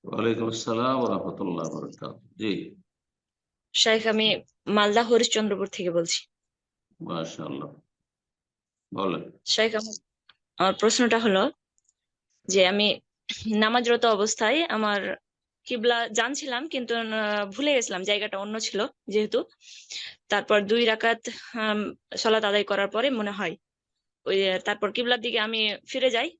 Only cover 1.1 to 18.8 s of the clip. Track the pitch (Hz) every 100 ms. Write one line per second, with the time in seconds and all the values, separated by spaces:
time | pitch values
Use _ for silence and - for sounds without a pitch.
1.1 | 95 - - - 85 80 76 69 - 65
2.1 | - _ - 107 85 - - _ _ _
3.1 | _ _ _ _ _ _ - 226 220 220
4.1 | 214 220 190 - _ - 208 208 208 233
5.1 | 233 226 220 214 196 196 - 180 170 170
6.1 | - - _ _ _ _ _ _ _ -
7.1 | 85 80 - 73 69 76 - _ _ _
8.1 | _ _ _ _ _ _ _ _ - -
9.1 | - - - - - 220 220 220 - _
10.1 | _ _ _ _ - 185 185 214 226 240
11.1 | 226 226 190 254 - _ _ _ _ _
12.1 | _ _ _ - 196 180 202 208 - _
13.1 | _ - - 220 214 220 240 233 233 233
14.1 | 208 214 - 214 302 339 214 214 202 202
15.1 | - _ _ _ _ - 247 240 233 233
16.1 | 220 294 277 294 240 320 269 240 233 220
17.1 | 220 208 208 202 196 294 269 214 185 190
18.1 | 208 208 196 202 220 220 196